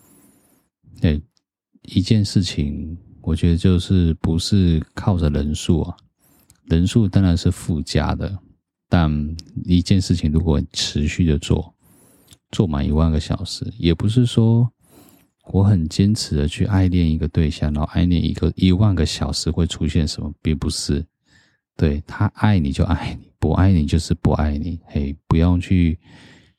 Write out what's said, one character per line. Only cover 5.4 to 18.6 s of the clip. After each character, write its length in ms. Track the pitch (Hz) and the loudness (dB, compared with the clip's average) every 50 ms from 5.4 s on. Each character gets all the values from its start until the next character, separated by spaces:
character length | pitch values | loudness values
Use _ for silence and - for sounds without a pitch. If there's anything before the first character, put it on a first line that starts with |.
| 73 73 76 | -2 -2 -4
数 280 | - - - 90 78 | -4 -2 0 0 0
啊， 140 | - - - - _ _ _ _ _ _ _ _ _ _ _ _ _ | -2 -4 -8 -12 _ _ _ _ _ _ _ _ _ _ _ _ _
人 240 | - 82 82 87 95 | 0 0 2 2 2
数 200 | - 117 110 92 | 2 2 2 2
当 160 | - 101 98 | 2 2 4
然 140 | 90 85 85 | 4 2 2
是 140 | - 90 | 0 -2
附 280 | 90 - - - 82 76 - | -2 -2 -4 -4 -4 -4 -4
加 320 | - - 76 73 76 76 | -2 -2 -2 0 0 -2
的， 240 | 80 82 - 98 - - _ _ _ _ _ _ _ _ _ | -4 -6 -8 -8 -10 -12 _ _ _ _ _ _ _ _ _
但 460 | - 87 82 76 76 76 73 76 82 80 - - - - - | 2 2 2 2 0 -2 -4 -6 -8 -12 -14 -14 -12 -10 -2
一 160 | 98 90 90 | 0 2 2
件 220 | 85 - 101 95 | 2 2 2 0
事 140 | 90 - 92 | 2 0 -2
情 160 | 82 - 78 | -2 0 0
如 80 | 73 80 | 0 0
果 200 | 87 82 76 73 85 - - | 0 0 0 0 -2 -4 -6
持 340 | - - - - 76 73 80 | -6 -6 -4 -4 -2 -2 -2
续 160 | - - 90 | -2 0 0
的 120 | 80 76 73 | 0 0 0
做， 380 | - - 80 80 85 - - _ _ _ _ _ _ _ _ _ _ _ - _ _ _ | 0 -2 -2 -2 -2 -6 -14 _ _ _ _ _ _ _ _ _ _ _ -20 _ _ _
做 140 | - - 107 | -2 -2 0
满 200 | 80 76 71 73 | 0 0 -2 -2
一 60 | 71 | 0
万 200 | 73 76 80 76 | 0 2 2 2
个 80 | 78 76 | 2 0
小 240 | - - 85 - 95 | -2 -4 -6 -6 -6
时， 280 | - - - - - 95 113 | -10 -10 -10 -10 -12 -8 -2
也 160 | 127 117 104 | 0 0 0
不 140 | - - 104 | 0 0 0
是 180 | 110 127 123 | 2 2 2
说 460 | 117 - - 113 113 117 117 120 117 - _ _ _ _ - - _ _ _ _ _ _ _ _ - | 2 2 2 2 4 2 2 2 0 -2 _ _ _ _ -20 -20 _ _ _ _ _ _ _ _ -4
我 120 | - 92 98 | 0 2 2
很 240 | 101 107 87 80 78 | 4 2 2 0 0
坚 260 | - - 98 101 107 | 0 2 2 2 2
持 200 | - - - 80 73 | 0 -2 -4 -2 -2
的 100 | 71 76 | -2 -2
去 160 | - - - | -2 -2 -2
爱 220 | - 98 95 92 90 | 0 2 2 2 2
恋 240 | 87 90 85 80 | 2 2 2 2
一 60 | 78 80 | 0 0
个 100 | 78 76 | -2 -2
对 220 | - 87 80 73 | 0 0 0 0
象， 220 | 80 - 76 76 73 | -2 -2 -4 -2 -2
然 100 | 73 76 | -2 -4
后 80 | - | -2
爱 140 | - - 87 | 0 0 2
恋 180 | 90 87 85 76 | 2 2 2 0
一 100 | 80 - | -2 -2
个， 180 | - - 80 - | -2 -2 -2 0
一 160 | - | 2